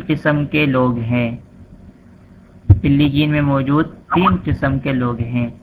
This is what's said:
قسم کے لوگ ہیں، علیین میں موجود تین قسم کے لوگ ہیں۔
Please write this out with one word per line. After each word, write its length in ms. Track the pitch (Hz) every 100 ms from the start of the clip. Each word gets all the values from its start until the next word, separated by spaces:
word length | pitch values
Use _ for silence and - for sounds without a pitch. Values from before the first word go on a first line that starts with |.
| 170
قسم 380 | 147 156 147 143
کے 200 | 151 147
لوگ 320 | 131 127 117
ہیں، 400 | 113 123 117 123 - - - - - - - - - - - - -
علیین 640 | - 147 143 147 139 151
میں 100 | 151
موجود 440 | 143 135 131 151 160 - - 175
تین 140 | 190 180
قسم 360 | 151 135 139 135
کے 140 | 143
لوگ 260 | 131 123 110
ہیں۔ 280 | 117 123 120 -